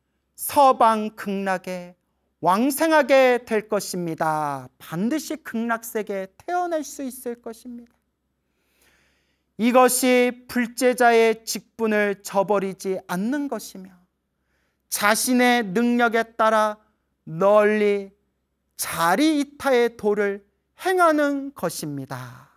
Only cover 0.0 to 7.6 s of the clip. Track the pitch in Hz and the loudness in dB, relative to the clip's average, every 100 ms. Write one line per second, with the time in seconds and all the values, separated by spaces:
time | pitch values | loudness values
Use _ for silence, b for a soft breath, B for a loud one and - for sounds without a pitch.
0 | _ _ _ - - - 269 262 226 220 | _ _ _ -14 -4 4 4 6 2 2
1 | 214 214 - 196 196 185 185 185 175 180 | -2 -8 -8 -6 -4 -4 -6 -12 -14 -20
2 | _ _ _ - 156 190 262 277 330 311 | _ _ _ -6 0 2 2 0 2 4
3 | 262 269 262 247 247 220 214 208 - 185 | 4 6 6 2 0 -4 -2 -4 -4 -6
4 | 175 160 160 156 151 139 127 _ - 160 | -6 -2 -2 -2 -2 -6 -10 _ -10 -4
5 | 214 311 - 311 - 226 233 226 233 220 | -4 -4 -6 -12 -10 -6 -4 -6 -6 -8
6 | 214 196 190 _ - 359 359 320 285 - | -6 -8 -10 _ -6 -4 -4 -6 -8 -12
7 | 269 233 247 233 240 226 | -12 -12 -12 -12 -14 -18